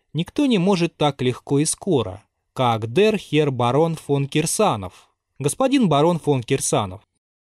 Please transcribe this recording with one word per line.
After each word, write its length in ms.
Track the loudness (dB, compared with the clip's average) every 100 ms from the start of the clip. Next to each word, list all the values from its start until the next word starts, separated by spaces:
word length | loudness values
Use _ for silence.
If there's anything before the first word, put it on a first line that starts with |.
| _
никто 320 | -6 -4 0 2
не 140 | 2
может 380 | 2 2 0 0
так 260 | -2 0
легко 340 | -2 -4 -2 0
и 80 | 0
скоро, 580 | -4 -2 -2 -2 -8 _ _ _
как 400 | -4 0 0 -2
дер 240 | 0 2 0
хер 320 | -2 0 0
барон 460 | 0 0 2 0 -2
фон 320 | -4 -2 -2
Кирсанов, 800 | -2 -2 0 0 0 -6 -14 _ _ _ -6
господин 500 | -4 0 2 2 4
барон 300 | 4 2 2
фон 240 | 0 -2
Кирсанов. 580 | 0 -2 0 -2 -2 -8 _ _ _ _ _